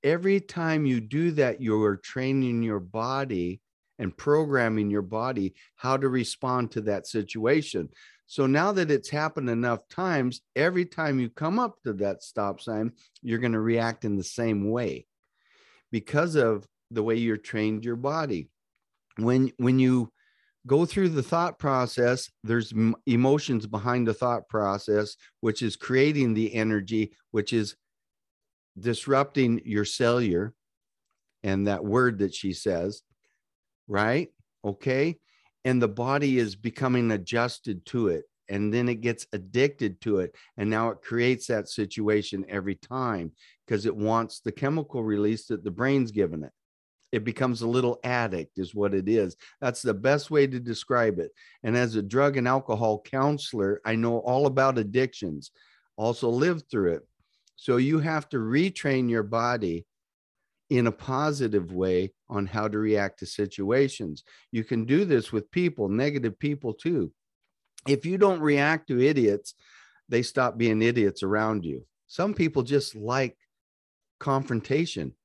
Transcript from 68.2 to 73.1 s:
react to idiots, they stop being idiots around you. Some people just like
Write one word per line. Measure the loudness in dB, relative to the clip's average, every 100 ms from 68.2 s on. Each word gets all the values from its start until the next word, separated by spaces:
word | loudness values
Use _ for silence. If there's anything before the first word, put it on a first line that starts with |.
| 4 4
react | 2 4 4 0 0
to | 2
idiots, | 4 4 4 2 -4 -20 _ -20 -20 _ _
they | -2
stop | 0 0 0 2
being | 2 4
idiots | 4 4 2 2
around | -2 0 2 0 -4
you. | -8 -12 _ _
Some | -4 -4 0
people | 0 0
just | 0 0 0
like | -8 -4